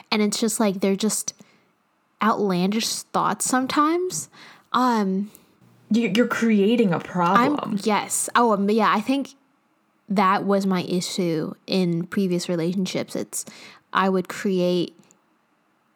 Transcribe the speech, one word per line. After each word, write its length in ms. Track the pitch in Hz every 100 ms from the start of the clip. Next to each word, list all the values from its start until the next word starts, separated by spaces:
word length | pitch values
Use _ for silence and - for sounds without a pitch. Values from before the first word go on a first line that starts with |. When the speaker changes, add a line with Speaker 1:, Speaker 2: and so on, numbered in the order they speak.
| -
Speaker 1:
And 80 | 214
it's 180 | 208 -
just, 220 | 226 -
like, 200 | 214 190
they're 140 | 196 196
just 360 | 214 - - - - _ _ _ _ _ _ _
outlandish 680 | 214 - 202 175 185 214 - - -
thoughts 340 | 175 - 196 -
sometimes. 840 | 254 262 302 302 349 370 - - - - - _
Um, 580 | 233 254 226 196 190 208 - _ _ _ _ _
Speaker 2:
You, 220 | 214 233
you're 120 | 202 233
creating 640 | - 226 208 196 233 208
a 40 | 156
Speaker 1:
I'm 40 |
Speaker 2:
problem. 760 | - 180 175 202 262 294 - 208
Speaker 1:
yes. 460 | 220 202 - - -
Oh, 180 | 233 240
um, 160 | 202 202
yeah, 240 | 220 196
I 80 | 190
think 300 | 208 277 - - _ _ _ _ _ _ -
that 340 | 196 190 196
was 220 | 196 196 196
my 160 | 185
issue 720 | - 180 - - 175 160 165 - -
in 400 | 190 180 170 175
previous 400 | - 190 175 175
relationships. 680 | 175 165 185 185 139 117 -
It's, 280 | - - - - - - _
I 140 | - 190
would 180 | 190 180
create 680 | - 208 185 180 180 160 - _ _ _ _ _ _ _ _ _